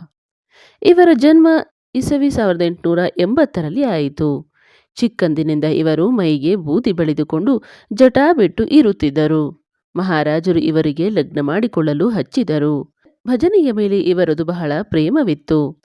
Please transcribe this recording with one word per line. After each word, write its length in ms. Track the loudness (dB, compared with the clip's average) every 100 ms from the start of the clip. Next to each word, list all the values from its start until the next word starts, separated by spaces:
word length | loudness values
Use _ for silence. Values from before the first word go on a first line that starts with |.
| -12 _ _ _ _ _ -20 -4
ಇವರ 260 | 2 6 6
ಜನ್ಮ 340 | 6 6 6 6 4 -2 _ _
ಇಸವಿ 360 | -6 -2 0 0
ಸಾವಿರದ 320 | 0 -2 0
ಎಂಟುನೂರ 360 | -2 -2 -2 0 -2 -2
ಎಂಬತ್ತರಲ್ಲಿ 640 | -2 2 0 -2 -6 -2
ಆಯಿತು. 720 | -2 -2 -4 -2 -2 -2 -8 _ _ _ _ -4
ಚಿಕ್ಕಂದಿನಿಂದ 680 | -4 -2 -2 -2 -2 -2
ಇವರು 460 | 0 0 0 0 0
ಮೈಗೆ 460 | 0 0 0 -2 -4
ಬೂದಿ 360 | -2 -2 -2
ಬಳಿದುಕೊಂಡು 720 | -2 -2 -2 -2 -2 -2 -2 -4 -20 -10
ಜಟಾ 400 | 2 4 4 2
ಬಿಟ್ಟು 320 | 2 0 0
ಇರುತ್ತಿದ್ದರು. 1000 | 0 4 2 2 -2 0 0 0 -2 -8 _ _ _ -6
ಮಹಾರಾಜರು 640 | -2 -2 0 -2 0 0
ಇವರಿಗೆ 500 | 0 0 0 -2 -2
ಲಗ್ನ 320 | -2 -4 -4
ಮಾಡಿಕೊಳ್ಳಲು 680 | -4 -2 -2 -2 -2 0 -2
ಹಚ್ಚಿದರು. 840 | -2 -4 -4 -2 -2 -2 -4 -6 _ _ _ -6
ಭಜನೆಯ 440 | -2 0 2 0
ಮೇಲೆ 280 | 0 -2 0
ಇವರದು 440 | 0 0 0 -2
ಬಹಳ 280 | -4 -4 -4 -4
ಪ್ರೇಮವಿತ್ತು. 1000 | -4 -2 0 0 0 -4 -2 -2 -2 -8